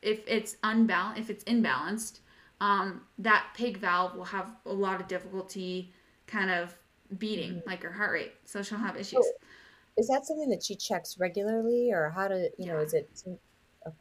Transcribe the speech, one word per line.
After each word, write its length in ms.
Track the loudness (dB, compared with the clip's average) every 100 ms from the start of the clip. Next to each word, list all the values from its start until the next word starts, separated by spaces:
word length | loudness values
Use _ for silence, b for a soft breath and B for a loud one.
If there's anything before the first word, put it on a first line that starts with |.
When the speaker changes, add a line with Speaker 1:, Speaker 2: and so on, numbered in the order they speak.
Speaker 1:
if 200 | 0 -2 0
it's 300 | -2 -2 -4
unbal-, 540 | 2 6 6 4 0 -4
if 120 | -8
it's 160 | -8 2
imbalanced, 760 | 4 4 2 0 -4 -6 -12 b b b b
um, 420 | 2 2 2 -6 -14 -4
that 260 | 4 4 2
pig 240 | -4 -4 -2
valve 380 | 0 2 2 -2
will 100 | -6
have 240 | -6 -6 -10 -6
a 80 |
lot 260 | 0 0 0
of 80 | -4
difficulty 880 | -6 -4 -8 -8 -6 -4 -4 -6 b b b -6
kind 220 | -2 2
of 260 | 0 -2 -10 _ _ _ -6
beating, 320 | -4 -4 -4 -8
Speaker 2:
Mm-hmm. 140 | -8
Speaker 1:
like, 140 | -8
her 80 | -8
heart 200 | -4 -2
rate. 220 | -2 -4 -12
So 180 | -10 -8
she'll 180 | -6 -4
have 160 | -4 -6
issues. 260 | 0 4
Speaker 2:
So, 80 | 4 2 B B B B B 0
is 120 | 4
that 180 | 2 2
something 240 | -2 0
that 140 | 0
she 120 | -2 -6
checks 420 | -2 -2 -4 -2
regularly, 720 | -2 0 0 2 2 4 4
or 160 | 4 2
how 180 | 0 0
do, 220 | 2 0 -2
you 80 | -4
know, 140 | -2
Speaker 1:
Yeah. 20 |
Speaker 2:
is 120 | 2
it, 160 | 2 0 -12 -12 -12 _ _ _ _ -16
okay. 80 | -16